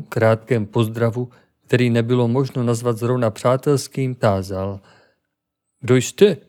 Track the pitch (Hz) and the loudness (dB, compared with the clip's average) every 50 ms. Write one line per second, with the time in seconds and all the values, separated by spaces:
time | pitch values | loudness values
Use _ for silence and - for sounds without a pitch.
0 | - - - - 113 110 110 107 - - 127 117 104 101 - 120 113 110 113 117 | -6 -6 -2 0 2 2 2 0 0 -2 -2 -2 -2 -2 -2 -2 -2 -2 -2 -2
1 | 117 117 110 123 123 120 - _ _ _ _ _ _ _ - 120 123 120 117 117 | -2 -2 -2 -4 -8 -10 -12 _ _ _ _ _ _ _ 0 2 2 2 2 2
2 | 113 117 127 123 120 117 117 131 139 127 - 131 120 117 120 113 117 120 117 107 | 2 2 0 2 2 2 0 0 -2 -2 -4 -4 -2 -2 -2 0 -2 -2 -2 -2
3 | 117 120 127 127 123 110 107 - - 127 127 131 - 147 147 131 - - - - | -2 -2 -2 0 0 -2 -2 -2 0 0 0 0 0 0 0 0 -2 -6 -6 -6
4 | 135 127 127 - - 110 98 98 92 98 98 92 95 98 98 98 - - _ _ | -6 -4 -4 -2 0 0 0 0 -2 -6 -6 -6 -6 -6 -8 -10 -14 -20 _ _
5 | _ _ _ _ _ _ _ _ _ _ _ _ _ _ _ _ - 113 127 127 | _ _ _ _ _ _ _ _ _ _ _ _ _ _ _ _ -2 0 2 2
6 | 120 - - - 196 208 165 - - | 2 -2 2 4 4 4 4 0 -8